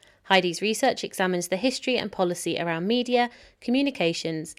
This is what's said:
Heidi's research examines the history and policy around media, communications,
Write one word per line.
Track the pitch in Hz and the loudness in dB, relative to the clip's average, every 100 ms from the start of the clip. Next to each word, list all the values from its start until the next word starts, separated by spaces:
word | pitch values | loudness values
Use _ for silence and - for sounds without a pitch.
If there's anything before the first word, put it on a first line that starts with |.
| _ _ | _ _
Heidi's | - 190 180 160 | 2 4 4 0
research | 208 220 262 - | -2 2 0 0
examines | - - 185 180 175 | -4 -2 0 0 -2
the | 185 | -2
history | 254 - - 240 | 0 -2 -2 -2
and | 208 | -2
policy | - 180 175 175 - | 0 0 0 -4 -2
around | 170 165 185 | -2 -2 0
media, | 240 247 247 240 - - _ | 0 2 2 2 -4 -20 _
communications, | - 254 277 269 170 165 160 160 156 | 0 0 0 0 0 0 -4 -6 -8